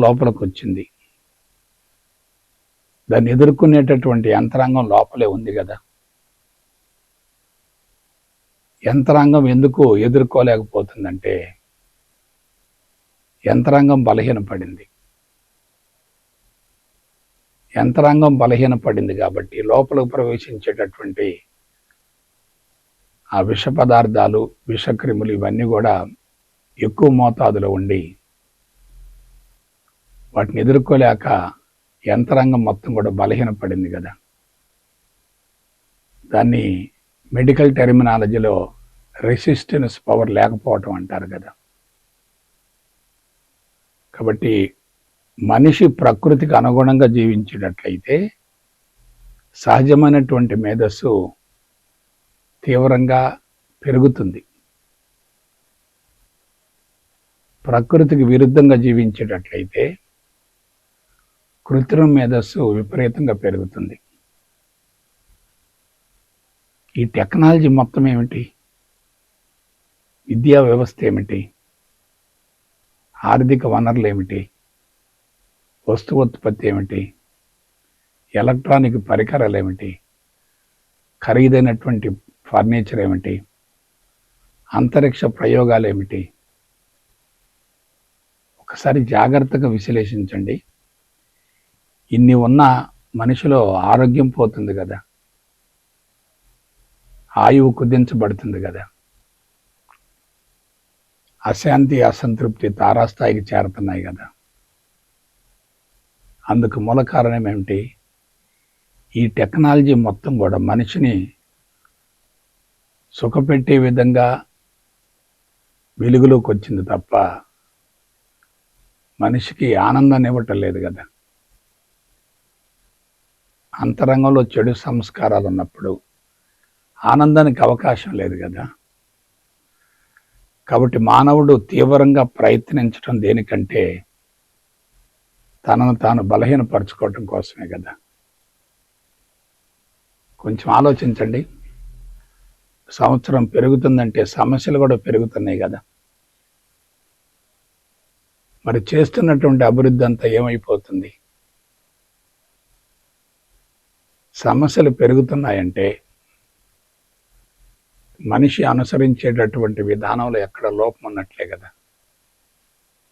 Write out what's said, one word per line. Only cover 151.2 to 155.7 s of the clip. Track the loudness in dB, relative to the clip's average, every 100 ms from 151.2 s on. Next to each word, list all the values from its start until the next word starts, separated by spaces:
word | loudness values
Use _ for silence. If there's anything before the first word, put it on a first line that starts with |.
| _ _ _ _ _ _ _ _ _ _ _ _ _ _ _ _ _ _ _ _ _ _ _ _ _ _ _ _ _ _ _ -6
సమస్యలు | -2 0 0 2 0 2
పెరుగుతున్నాయంటే | 2 2 0 -4 -4 -4 -6